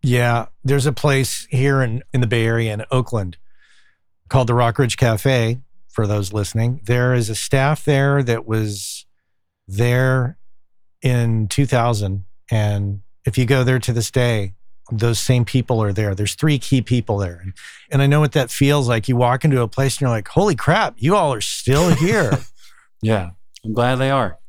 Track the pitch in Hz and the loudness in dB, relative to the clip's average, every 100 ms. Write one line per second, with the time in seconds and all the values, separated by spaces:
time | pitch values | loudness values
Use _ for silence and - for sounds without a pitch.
0 | 131 123 120 117 110 - 123 139 135 - | 0 2 2 0 -2 -8 -2 0 0 0
1 | 156 135 135 - - 131 139 135 127 117 | 2 2 0 -6 -6 0 2 2 0 -4
2 | - 127 120 117 113 117 113 104 117 131 | -4 -2 0 2 0 0 -2 -4 -2 -2
3 | 123 117 92 87 - - _ - - _ | -2 -4 -6 -10 -20 -20 _ -20 -20 _
4 | _ _ _ 135 120 120 120 110 131 - | _ _ _ 0 2 2 2 2 0 2
5 | 123 110 135 131 113 123 - - - - | 2 2 2 2 0 -2 -8 -20 -12 -4
6 | 107 104 95 104 101 113 117 127 - 123 | -2 -2 -2 -4 -2 0 -2 -2 -2 0
7 | 123 127 110 110 - 139 135 151 - 143 | 2 0 -2 -6 0 2 2 0 0 2
8 | 139 143 127 113 107 110 107 101 - - | 4 2 0 -2 0 -2 -2 -6 -10 -14
9 | - _ _ _ _ _ - 98 120 123 | -18 _ _ _ _ _ -12 0 2 2
10 | 131 131 123 - - - - _ - _ | 2 0 -2 -6 -18 -20 -20 _ -20 _
11 | 131 123 117 113 107 - 143 127 117 110 | 0 0 0 0 -2 0 0 2 2 0
12 | 101 101 101 - - 110 104 101 101 101 | -2 -4 -8 -18 -4 0 0 0 -4 -6
13 | - - - 117 117 135 127 127 107 120 | -12 -8 -4 0 2 2 2 0 0 -4
14 | 110 - 123 113 98 - - - - 113 | -2 0 0 0 -4 -8 -18 -20 -10 -2
15 | 117 113 - 123 117 127 120 117 107 98 | 0 -2 0 0 2 0 0 0 0 -2
16 | 107 95 104 - 156 147 - 131 113 123 | -2 -2 -4 -2 0 0 0 0 2 -2
17 | - 101 95 85 95 - - - - 139 | 0 -2 -2 -6 -14 -14 -20 -20 -4 0
18 | 139 147 151 151 123 - 139 147 127 117 | 4 4 2 0 -2 2 2 4 2 0
19 | 107 123 123 127 160 131 117 - 135 - | 0 2 2 2 2 2 0 0 -2 0
20 | 135 113 95 - 208 139 - 185 185 117 | -2 -2 -2 0 2 2 2 2 0 -2
21 | 120 208 160 120 - - - 139 175 143 | 2 2 2 -2 -4 -6 0 2 4 2
22 | 165 220 139 95 - - - - _ _ | 2 2 0 -2 -10 -16 -20 -20 _ _
23 | 110 110 87 87 - - 107 110 120 127 | -2 -2 -2 -12 -20 -16 -8 -2 0 0
24 | 135 135 107 87 | 0 0 -2 -6